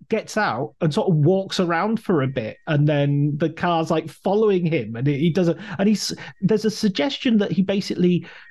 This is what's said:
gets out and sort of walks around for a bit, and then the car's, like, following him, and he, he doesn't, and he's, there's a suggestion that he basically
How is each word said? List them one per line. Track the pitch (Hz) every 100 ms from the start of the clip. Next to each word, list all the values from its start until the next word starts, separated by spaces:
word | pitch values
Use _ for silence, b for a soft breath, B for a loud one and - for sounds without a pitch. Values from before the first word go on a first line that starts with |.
| -
gets | 220 160 -
out | 208 113 143 -
and | 156
sort | 147 190
of | 156
walks | 147 190 190 -
around | 175 170 208 226
for | - 170
a | 131
bit, | 131 110 - -
and | 147 147
then | 147 143 143 147 147
the | 165
car's, | 160 180 170 165
like, | 160 160
following | - 202 202 220 190 170
him, | 156 107 117
and | 139
he, | 139
he | 170
doesn't, | 190 170 165 B 170
and | 196
he's, | 208 - - B -
there's | 196 214
a | 220
suggestion | - 220 190 277 277 262 220
that | 202
he | 160
basically | 190 202 - - 180 175 170 B B